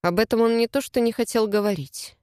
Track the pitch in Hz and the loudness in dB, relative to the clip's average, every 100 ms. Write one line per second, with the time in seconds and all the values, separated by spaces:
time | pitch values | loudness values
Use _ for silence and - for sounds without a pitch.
0 | 175 180 220 226 226 233 233 277 - 254 | 0 0 0 2 2 2 0 -2 -2 0
1 | 233 226 226 233 220 208 208 180 135 - | 0 0 -2 0 0 0 0 -4 -8 -12
2 | - _ | -16 _